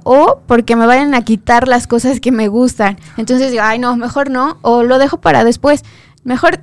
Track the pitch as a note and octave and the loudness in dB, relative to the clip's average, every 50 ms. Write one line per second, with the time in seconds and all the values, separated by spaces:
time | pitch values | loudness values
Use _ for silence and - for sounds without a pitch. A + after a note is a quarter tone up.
0 | - - B3+ C#4+ D#4+ - C#5 - - - A#3+ A#3 A3+ - A#3 A#3 A3+ A#3 B3 C4 | -2 2 2 4 4 2 0 -2 -2 0 0 0 2 0 0 2 2 2 2 2
1 | D4 C#4+ C#4 A#3+ A3 - A3 G3+ - - A#3+ A#3+ B3+ C4 B3 A#3+ A#3+ - A#3+ A#3 | 2 0 -2 -2 -2 -2 -2 -2 0 0 0 2 2 2 0 -2 -2 -2 -2 -2
2 | B3 B3+ C#4 - - B3 B3+ A3 A3 G3+ G3+ A#3+ B3+ B3 - - G#3+ G3 G3+ F3 | 0 -2 -4 -2 -2 -2 -2 0 -2 -2 0 0 0 0 0 -2 -4 -4 -4 -8
3 | - - - A3+ A3 A#3 B3+ B3+ C4+ C4 B3 A3 G#3 A3 A3 A#3+ B3 B3 B3 A#3+ | -14 -16 -12 -8 -4 -2 -2 -2 -2 -2 -2 -2 -2 -2 -2 -2 -2 -4 -4 -4
4 | A#3+ A#3+ - C#4 C#4 C#4 C4 B3+ C4+ D#4 E4 - - A#3 A#3 A#3+ A#3 B3 B3+ C4 | -4 -4 -4 -4 -4 -2 -2 -2 -4 -4 -4 -4 -2 0 2 2 2 2 2 2
5 | C#4 C#4 - - - E3+ C#3+ A#3 A3+ A#3 A#3+ - - C#4+ D4 C#4+ - - - - | 2 0 -2 -2 0 0 2 2 2 2 0 0 0 0 0 0 -2 -10 -20 -20
6 | - _ _ _ - B3 B3+ A#3+ - E4+ F4 E4 | -20 _ _ _ -8 -6 -4 0 0 0 0 -2